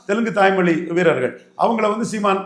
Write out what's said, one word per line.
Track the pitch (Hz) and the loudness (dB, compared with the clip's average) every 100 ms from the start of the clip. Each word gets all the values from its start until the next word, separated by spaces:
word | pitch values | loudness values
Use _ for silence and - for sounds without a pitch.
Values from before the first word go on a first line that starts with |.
| - | -4
தெலுங்கு | 214 226 | -2 -2
தாய்மொழி | 190 190 190 175 160 - | 2 2 4 2 0 -2
வீரர்கள், | 170 170 135 123 - - - | 0 2 2 -2 -6 -14 -2
அவங்கள | 202 226 214 | 0 0 0
வந்து | 220 | -2
சீமான் | 190 214 202 190 | -4 -4 -2 -2